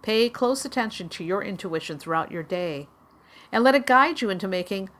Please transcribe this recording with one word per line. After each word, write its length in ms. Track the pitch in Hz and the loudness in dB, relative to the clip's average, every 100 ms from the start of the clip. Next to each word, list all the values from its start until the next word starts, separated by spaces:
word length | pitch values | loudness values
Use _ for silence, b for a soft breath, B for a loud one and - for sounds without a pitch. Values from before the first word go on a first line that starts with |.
Pay 280 | - 220 233 | 0 2 2
close 360 | - 247 269 277 | 2 0 0 -2
attention 420 | 254 226 - 170 | -4 -4 -6 -10
to 140 | - | -8
your 200 | 170 196 | -2 -2
intuition 540 | 208 175 190 160 - 147 | -2 -6 -6 -6 -6 -8
throughout 320 | 165 165 - | -2 -2 -2
your 120 | 170 | -6
day 460 | 156 180 175 143 147 _ _ B B B B | -6 -4 -4 -6 -10 _ _ B B B B
and 120 | 220 | 4
let 120 | 254 269 | 6 6
it 100 | 262 | 6
guide 360 | 254 302 320 | 6 4 2
you 80 | 220 | -2
into 180 | 185 190 | -2 -2
making 420 | 185 175 196 190 | -4 -2 -6 -6